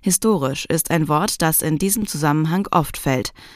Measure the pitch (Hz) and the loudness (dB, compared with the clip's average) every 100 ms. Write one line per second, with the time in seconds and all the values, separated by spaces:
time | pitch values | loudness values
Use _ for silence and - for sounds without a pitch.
0 | - 180 220 202 135 135 - 165 - 170 | 0 0 2 2 0 -4 -2 -2 0 0
1 | 156 151 190 - 165 156 165 151 190 202 | 2 0 0 0 0 2 0 0 0 -2
2 | 208 151 151 151 156 175 196 175 151 - | -4 -2 0 2 2 0 0 0 0 -4
3 | - 131 - - - | -2 -2 -2 -10 -20